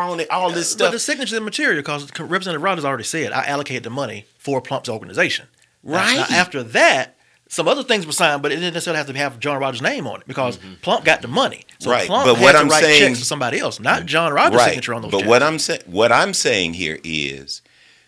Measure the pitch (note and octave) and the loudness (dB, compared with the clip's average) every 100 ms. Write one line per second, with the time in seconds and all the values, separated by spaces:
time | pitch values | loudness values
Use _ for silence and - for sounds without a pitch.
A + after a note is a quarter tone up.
0 | F3+ E3+ - F3+ F3+ E3+ E3 G#3+ F#3+ A3+ | -4 -4 -4 -2 -2 -2 -4 0 0 0
1 | - D4 A3+ A3+ G#3+ A#3+ D4 D#3+ C#3+ D3 | -4 -4 -4 -6 -6 -4 -2 -2 -4 -8
2 | C#3+ - D3+ F#3 F#3 D#3 F#3 F3+ C#3+ B2+ | -8 -12 -6 -6 -4 -2 -2 0 -2 -4
3 | G#2+ D#3 A#2 C3 - C#3+ C#3 B2+ A2+ B2+ | -4 -6 -4 -4 -2 -4 -6 -8 -8 -8
4 | B2+ G#2 - _ - C3+ B2 C3 - A2 | -8 -10 -16 _ -6 -4 -4 -6 -6 -10
5 | G#2 G#2 F3 - - _ _ _ - E3 | -8 -2 -2 -2 -10 _ _ _ -6 -2
6 | G#3 C4+ - F3 F3+ - A2 G#3 D#4+ C#3 | 0 0 0 0 0 -4 -4 2 4 2
7 | - _ _ _ _ - - C4+ B3+ G#3+ | -2 _ _ _ _ -2 0 0 0 -2
8 | D#3 - E3 C#3+ D3 D3+ F3+ E3 F3 D#3 | -2 0 2 2 -2 -2 -4 -4 -4 -4
9 | C#3 C3 C#3+ A#2+ C#3+ C#3 C3+ A#2+ D#3+ C#4 | -4 -4 -6 -4 -6 -2 -4 -2 -4 -4
10 | C3 F#2+ - C#3 B2+ F#2+ F#2+ F#2 - D3 | -6 -10 -10 -4 -4 -6 -14 -8 -2 0
11 | D#3 - A#2 F3 B3 - - - - A#2+ | 2 0 0 -2 -2 -4 -16 -8 0 0
12 | F2+ A3 C4 A#2 C3 D3+ C#3+ D#3 D#3 D3 | 2 2 4 6 8 8 6 6 6 6
13 | C#3 A#2+ B2 D3 B2 C#3 B2 G#2+ A#2 - | 6 2 -4 -4 -4 -2 -4 -2 0 0
14 | E3 D#3 E3 C#3+ - A#2 A2+ E2+ A#2+ A#2 | 0 0 0 2 4 6 4 2 -4 -6
15 | A2 G2 G#2 B2 D3 D#3 - E3 - F2+ | -4 -2 4 6 4 0 -4 -6 -4 2
16 | A2+ B2 G3 F3+ D3 G#2+ F2 F2 D#2+ D#2 | 4 4 2 0 0 0 0 -2 -6 -6
17 | E2 D#2 C#2 C2+ C#2 - _ _ _ _ | -6 -4 -4 -8 -12 -16 _ _ _ _